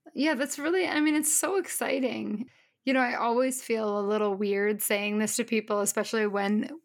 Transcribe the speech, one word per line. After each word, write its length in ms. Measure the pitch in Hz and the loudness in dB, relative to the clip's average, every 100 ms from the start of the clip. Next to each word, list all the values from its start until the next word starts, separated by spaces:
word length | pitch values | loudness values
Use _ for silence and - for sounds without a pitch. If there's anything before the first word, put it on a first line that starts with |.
| - | -10
Yeah, 200 | 254 302 | -2 0
that's 240 | 294 269 - | 0 -2 -4
really, 280 | 294 370 359 | 0 0 2
I 140 | 302 | 2
mean, 140 | 302 | 2
it's 200 | 302 302 | 4 2
so 220 | - 311 392 | 2 2 0
exciting. 920 | 349 - - 277 254 220 214 208 262 _ _ _ | -2 -4 -2 0 -2 -2 -4 -6 -8 _ _ _
You 80 | - | 0
know, 80 | 262 | 2
I 140 | 247 220 | 2 0
always 460 | 233 240 262 254 | 0 2 2 0
feel 360 | - 226 214 208 | -4 -2 0 0
a 80 | 202 | 0
little 280 | 214 208 | 0 0
weird 460 | 196 208 202 202 214 | 0 0 2 0 0
saying 380 | - 208 208 208 | 0 0 0 0
this 180 | 214 - | 0 0
to 80 | |
people, 360 | 226 220 214 208 | 0 0 0 0
especially 460 | 202 - 202 226 214 | 0 0 0 0 0
when 440 | 202 196 208 254 311 | 0 0 0 -2 -6